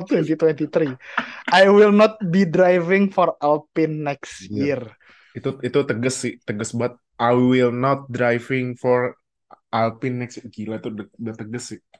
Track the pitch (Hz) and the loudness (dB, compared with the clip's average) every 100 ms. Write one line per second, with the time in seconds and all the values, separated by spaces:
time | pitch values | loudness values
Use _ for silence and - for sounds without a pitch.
0 | 185 247 151 156 160 151 151 170 151 127 | 0 -2 0 0 0 0 -4 -2 -2 -4
1 | - - - - - 180 196 202 208 208 | -10 -10 -10 -12 2 4 6 8 8 6
2 | 214 220 185 185 180 165 180 180 170 190 | 4 2 0 2 2 4 4 4 2 2
3 | 196 190 165 - 147 151 - - 156 151 | 2 2 0 0 0 0 -2 -2 -2 -2
4 | 147 139 - - 95 107 143 127 110 - | -6 -8 -12 -18 -10 -4 -2 -4 -8 -18
5 | _ _ _ 120 135 131 110 143 139 110 | _ _ _ -10 -8 -6 -2 -2 0 -2
6 | 127 127 123 - - 104 110 117 120 - | -4 -4 -6 -8 -8 -8 -6 -4 -6 -8
7 | _ - 120 123 127 127 123 120 131 139 | _ -2 0 2 4 4 2 0 -2 -2
8 | 135 120 123 120 120 131 123 123 127 123 | -4 -2 0 0 -4 -6 -6 -4 -2 0
9 | 123 - _ _ _ - _ 113 113 113 | -2 -8 _ _ _ -20 _ -2 -2 -2
10 | 135 123 120 - 110 - 107 110 113 107 | -6 -6 -8 -12 -16 -12 -10 -10 -10 -12
11 | 98 - 113 113 107 120 - 110 _ _ | -14 -14 -12 -12 -12 -12 -12 -16 _ _